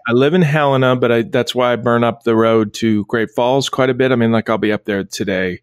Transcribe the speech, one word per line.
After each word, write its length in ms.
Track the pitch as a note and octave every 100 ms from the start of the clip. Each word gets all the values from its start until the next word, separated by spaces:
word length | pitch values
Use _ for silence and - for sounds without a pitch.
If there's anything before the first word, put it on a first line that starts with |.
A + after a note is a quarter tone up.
| -
I 40 |
live 220 | A#2 C#3
in 80 | F#3
Helena, 540 | D#3+ D#3 C#3+ C3+ B2+ B2+
but 160 | B2
I, 100 | A#2
that's 320 | G#2 C3 A#2
why 180 | B2 B2
I 40 | A#2+
burn 260 | A2+ A#2
up 220 | A#2 A2+
the 100 | -
road 400 | A2+ A2+ A2+ G#2
to 300 | - A2+ G#2+
Great 260 | G2 A#2 G#2+
Falls 380 | - A#2+ C3+ C3
quite 220 | - C3
a 40 |
bit. 160 | B2 C3
I 60 | B2
mean, 160 | A#2
like, 180 | A2+ G#2+
I'll 80 | A2
be 140 | G#2+
up 140 | G#2 -
there 180 | G2+
today. 560 | F#2+ - G2+ F#2 F#2 F2+